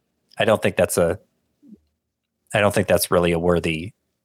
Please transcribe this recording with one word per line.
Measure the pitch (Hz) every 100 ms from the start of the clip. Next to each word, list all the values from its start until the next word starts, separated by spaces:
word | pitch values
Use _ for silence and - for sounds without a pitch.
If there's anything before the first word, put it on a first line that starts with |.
| _ _ _ -
I |
don't | 107 101
think | 104 92
that's | 87 -
a, | 85 92 _ _ _ _ 262 - _ _ _ _ _ _ -
I | 110
don't | 101
think | 107 90
that's | 87 -
really | 90 87
a | 82
worthy | 87 87 85 78 98 _ _ _